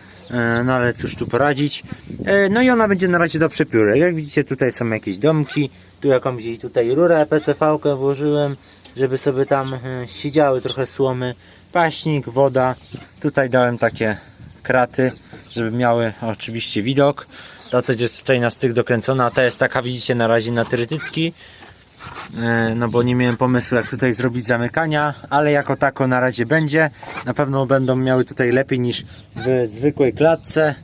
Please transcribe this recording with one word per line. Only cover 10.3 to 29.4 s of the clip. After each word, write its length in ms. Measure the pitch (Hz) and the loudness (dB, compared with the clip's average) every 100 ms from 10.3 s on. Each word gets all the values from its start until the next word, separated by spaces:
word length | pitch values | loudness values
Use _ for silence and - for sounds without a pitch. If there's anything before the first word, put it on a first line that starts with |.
| 151 143 127 | 2 2 2
trochę 260 | 127 135 127 | -4 -6 -6
słomy. 480 | - 131 127 123 120 - - - | -2 -2 0 -4 -8 -16 -20 -4
Paśnik, 560 | 180 165 - 160 147 123 | 0 0 0 -2 -2 -2
woda. 460 | 123 139 127 127 127 - - - - | 2 2 4 0 -2 -12 -18 -18 -6
Tutaj 300 | 147 139 131 | -2 0 2
dałem 280 | 127 123 120 | 4 2 2
takie 380 | 113 - 110 101 - - - - | -2 0 -4 -4 -10 -20 -20 -18
kraty, 500 | - 127 123 - 127 - - - - | -2 0 0 0 -2 -2 -20 -20 -12
żeby 240 | 117 113 120 | -6 -4 0
miały 360 | 123 117 113 - | 0 2 -2 -4
oczywiście 600 | 113 101 - 113 - 107 | -8 -6 -8 -6 -4 -4
widok. 440 | 113 135 143 - - - - - - | -2 2 2 0 -12 -20 -20 -18 -2
Ta 120 | 123 | -2
też 180 | 127 117 | 0 -2
jest 180 | 120 - | -2 -4
tutaj 220 | - 127 | 0 0
na 100 | 120 | 0
styk 220 | - 127 | 0 -2
dokręcona, 540 | 117 - 117 120 135 120 | 0 0 -2 0 0 0
a 40 | |
ta 120 | 135 | 2
jest 160 | 123 - | 0 0
taka, 240 | 127 139 | -2 -2
widzicie, 320 | 123 123 - | -4 -6 -2
na 120 | 120 113 | 0 2
razie 260 | 117 113 | 2 0
na 120 | 117 | -2
trytytki. 680 | 113 120 117 151 - 160 165 - - - - - - - - - - 113 | -2 -2 -2 -6 -6 -4 -6 -6 -20 -20 -20 -20 -20 -20 -18 -16 -14 -6
E, 320 | 117 117 113 113 | 0 0 0 0
no 120 | 120 | 0
bo 140 | 120 | 0
nie 120 | 123 | 2
miałem 220 | 123 123 117 | 2 0 0
pomysłu, 400 | 127 123 - 123 | 2 2 2 0
jak 140 | - | -2
tutaj 220 | 120 127 | -2 -2
zrobić 340 | 117 127 123 120 | 0 -2 -2 -2
zamykania, 680 | 120 120 156 160 151 147 143 - | -2 0 -2 -2 0 -2 -4 -2
ale 220 | 143 147 | 0 2
jako 240 | 143 143 131 | 2 0 0
tako 300 | 139 - 131 | 0 0 0
na 140 | 127 | 2
razie 260 | 127 120 117 | 0 0 0
będzie. 440 | 160 151 156 156 - - - 123 | 0 2 2 0 -2 -14 -10 -6
Na 80 | |
pewno 320 | 123 139 135 127 | -2 0 0 2
będą 300 | 135 127 131 | 2 2 0
miały 280 | 131 127 | 2 2
tutaj 280 | 123 - 123 | 0 0 2
lepiej 280 | 127 135 127 | 2 0 -2
niż 240 | 123 - - - - | -2 -4 -8 -20 -16
w 280 | - | -6